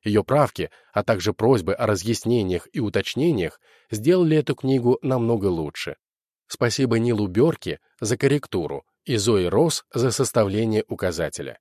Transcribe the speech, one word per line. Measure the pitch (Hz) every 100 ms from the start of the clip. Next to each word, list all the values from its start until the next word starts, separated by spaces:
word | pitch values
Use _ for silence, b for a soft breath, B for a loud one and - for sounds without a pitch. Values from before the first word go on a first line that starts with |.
Ее | 107 104
правки, | - 143 139 - - b b
а | 104
также | 101 107 95
просьбы | 95 113 123 82 -
о | 120
разъяснениях | 98 101 110 113 120 95 87 -
и | -
уточнениях | 107 101 - - 165 127 82 - b b b
сделали | 107 123 185 165 156
эту | 139 135
книгу | 131 135 120 123
намного | 139 127 117 117 98
лучше. | 85 76 - - 73 _ _ _ _ _
Спасибо | - 120 123 127 113
Нилу | 120 110 104
Берке | 92 156 160 - 73 _ _
за | 107 120
корректуру | 139 143 - 95 76 71 _ _ -
и | 117
Зои | 107 104 87
Росс | 98 165 - _
за | 120 127
составление | 113 127 120 104 104 113 107 -
указателя. | 104 92 82 76 - 69 58